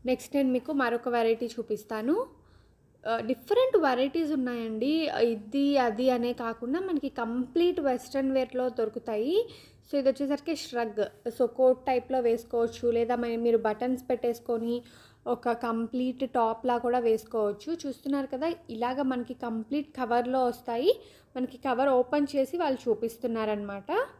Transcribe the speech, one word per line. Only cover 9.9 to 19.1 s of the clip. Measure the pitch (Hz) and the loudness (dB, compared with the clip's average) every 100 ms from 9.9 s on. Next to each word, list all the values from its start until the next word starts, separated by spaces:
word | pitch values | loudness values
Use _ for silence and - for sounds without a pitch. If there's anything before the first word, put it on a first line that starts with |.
So | 285 | 2
ఇది | 269 | 2
వచ్చేసరికి | 262 277 285 330 | 2 -2 -2 -2
shrug. | 302 - 240 226 208 202 - 240 | -6 -4 -4 -4 -2 -4 -4 -10
So | - 240 | 0 0
కోట్ | 240 254 254 262 | 4 4 4 2
టైప్‌లో | 254 247 262 | -2 0 0
వేసుకోవచ్చు, | 233 226 233 233 233 - 240 | 2 0 0 0 0 0 0
లేదా | 233 233 247 | 2 0 0
మరి | 233 233 | 0 0
మీరు | 233 226 | 4 4
బటన్స్ | 220 214 247 254 - | 2 0 -2 -2 -2
పెట్టేసుకొని | 247 240 233 - 233 233 240 240 - - _ - | -2 -2 -4 -4 -2 -2 -4 -8 -20 -20 _ -6
ఒక | 240 240 | -2 -2
కంప్లీట్ | 233 240 226 226 254 254 247 262 | -2 -2 -2 -2 -2 -2 -2 -2
టాప్‌లా | 254 226 226 254 240 | 2 2 0 0 0
కూడా | 240 247 | 2 2
వేసుకోవచ్చు. | 233 220 - 226 208 202 - 330 285 | 2 2 0 0 0 -2 -6 -6 -6
చూస్తున్నారు | 254 277 277 269 | -8 -2 -2 -2
కదా, | 254 320 339 - | -4 -4 -4 -10
ఇలాగ | 220 240 262 | -4 -2 0
మనకి | 269 | 0